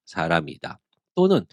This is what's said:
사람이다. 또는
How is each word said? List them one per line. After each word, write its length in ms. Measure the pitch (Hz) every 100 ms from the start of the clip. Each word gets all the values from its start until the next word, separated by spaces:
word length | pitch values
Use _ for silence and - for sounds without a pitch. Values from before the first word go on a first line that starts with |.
사람이다. 800 | _ - 82 85 73 - - 82 _ _ _ -
또는 300 | 190 175 90